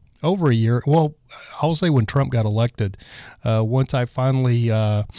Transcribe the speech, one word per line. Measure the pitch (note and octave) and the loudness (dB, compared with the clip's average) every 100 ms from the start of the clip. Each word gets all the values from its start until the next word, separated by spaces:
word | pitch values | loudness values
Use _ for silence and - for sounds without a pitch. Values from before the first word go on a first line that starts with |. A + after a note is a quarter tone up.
| _ _ | _ _
over | D3+ G3 D#3 | -4 0 2
a | |
year. | A#2 A2+ B2 C#3 | 2 2 0 2
Well, | D#3+ D3+ - _ - - - | 2 2 -4 _ -20 -18 -6
I'll | D3+ D#3+ | -4 0
say | F3 | 2
when | C3+ | 2
Trump | G#2+ C#3 C3+ | 2 0 0
got | A#2+ | 0
elected, | A2 G#2+ A#2+ - G2+ G2 - - - - | 0 0 -2 -2 -6 -6 -18 -20 -20 -8
uh, | A#2 A2 | -2 0
once | A2 C3 B2+ | 0 0 0
I | C3+ B2 | -2 -4
finally, | - C3 C3 B2+ A#2+ A#2 | -2 0 0 2 2 2
uh, | A2 G#2+ G#2 G#2 | 0 0 0 -4